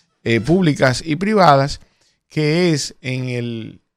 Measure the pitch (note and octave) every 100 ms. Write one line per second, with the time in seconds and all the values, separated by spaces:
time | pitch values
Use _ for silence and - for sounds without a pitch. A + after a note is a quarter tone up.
0 | _ _ - A#2 A#2+ F#3 E3+ C3+ C3 B2
1 | E3 D3+ G3+ G#3+ E3+ C#3 C#3 - - _
2 | _ _ _ - D3+ E3 F3+ D3 - -
3 | C3 B2+ B2+ B2 A#2+ A2+ A2 - _